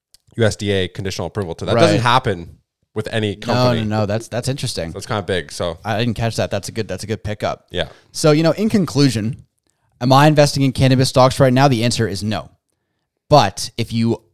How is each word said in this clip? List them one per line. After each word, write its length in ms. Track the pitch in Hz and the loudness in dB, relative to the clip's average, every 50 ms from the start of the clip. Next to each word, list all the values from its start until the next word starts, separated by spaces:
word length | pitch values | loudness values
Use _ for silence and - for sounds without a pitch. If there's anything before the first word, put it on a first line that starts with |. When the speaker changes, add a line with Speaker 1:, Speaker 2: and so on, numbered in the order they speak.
| _ _ _ _ _ _ _ | _ _ _ _ _ _ _
Speaker 1:
U 80 | 117 113 | 0 0
S 120 | 104 90 | 0 0
D 120 | - 101 101 | -2 -2 -2
A 160 | 101 95 92 85 | 0 0 -2 -4
conditional 380 | - - 95 95 - - 92 | -6 -8 -8 -8 -6 -6 -8
approval. 280 | 82 - 107 98 82 82 | -6 -6 -8 -8 -8 -8
So 80 | - - | -8 -4
that 100 | 85 101 | -2 2
doesn't 200 | 117 113 104 104 | 2 4 4 2
Speaker 2:
Right. 40 | 104 117 | 2 2
Speaker 1:
happen 540 | 123 120 127 - 120 95 85 82 - - _ _ _ _ _ _ _ _ | 2 2 2 2 0 -4 -4 -8 -14 -18 _ _ _ _ _ _ _ _
with 140 | 110 104 - - | -10 -8 -6 -4
any 220 | 113 107 104 95 | -2 -2 -4 -4
Speaker 2:
No, 40 | 104 - - 113 | -6 -4 -2 0
Speaker 1:
company. 280 | 123 123 123 120 113 110 | 2 2 2 0 0 -2
Speaker 2:
no, 140 | 107 107 110 | -2 -2 -2
no. 40 | 107 | -2
That's, 220 | 95 101 113 - | -2 -4 -4 -6
that's 220 | - - 120 117 127 | -8 -8 -6 -6 -6
interesting. 420 | 135 131 - 113 - 92 82 82 | -6 -6 -6 -8 -6 -6 -8 -8
Speaker 1:
So 60 | 87 | -10
it's 80 | 98 - | -12 -8
kinda 140 | - 110 107 | -6 -6 -4
big. 280 | 87 90 95 87 71 73 | -4 -2 -4 -4 -4 -6
So 280 | - - 90 87 82 - - | -8 -6 -6 -6 -6 -8 -6
Speaker 2:
I 140 | 104 110 101 | -6 -4 -2
didn't 160 | 120 120 104 | -2 -2 -2
catch 200 | - 117 113 - | -2 -4 -4 -2
that. 160 | - 98 87 | -4 -4 -4
That's 160 | - 101 - | -4 -6 -6
a 60 | - - | -8 -8
good, 160 | 113 107 - | -8 -8 -8
that's 160 | 92 92 - | -10 -10 -8
a 20 | |
good 160 | 90 110 - - | -8 -8 -8 -8
pickup. 440 | 104 104 - 117 90 - - _ _ | -10 -8 -6 -6 -6 -6 -8 _ _
Speaker 1:
Yeah. 160 | 85 87 78 - - - _ _ | -6 -6 -6 -6 -10 -18 _ _
Speaker 2:
So, 200 | - - - 156 | -6 0 2 2
you 120 | 147 151 165 | 4 4 2
know, 80 | 165 | 2
in 160 | - 175 208 | 0 0 0
conclusion, 800 | 220 - 208 170 - - 139 143 135 107 113 101 117 143 - - _ _ _ _ _ _ _ _ _ _ _ | 0 0 0 0 0 2 2 2 2 2 0 -4 -6 -6 -10 -14 _ _ _ _ _ _ _ _ _ _ _
am 100 | - 131 | 2 4
I 160 | 131 135 147 | 6 6 6
investing 360 | 156 151 151 147 139 - 143 139 | 6 6 6 4 4 2 0 0
in 100 | 135 117 | 0 2
cannabis 340 | - 135 131 131 127 131 | 2 2 2 4 2 2
stocks 320 | - - 131 127 131 - - | 2 4 4 4 4 4 2
right 140 | 139 131 123 | 2 4 4
now? 160 | 131 139 143 | 4 4 4
The 160 | 131 110 117 | 4 2 0
answer 200 | 123 107 - 113 | 0 0 0 -2
is 160 | 87 98 90 | -2 -4 -4
no. 280 | 95 107 104 87 69 - _ _ _ _ _ _ _ _ _ _ _ _ _ _ _ - | -4 -4 -4 -6 -8 -12 _ _ _ _ _ _ _ _ _ _ _ _ _ _ _ 4
But 400 | 151 139 110 98 - - - - - | 4 4 4 4 0 -6 -10 -10 -8
if 160 | - 117 - 117 | -8 -8 -4 -2
you 300 | 113 113 117 113 - _ _ | 0 0 0 -2 -4 _ _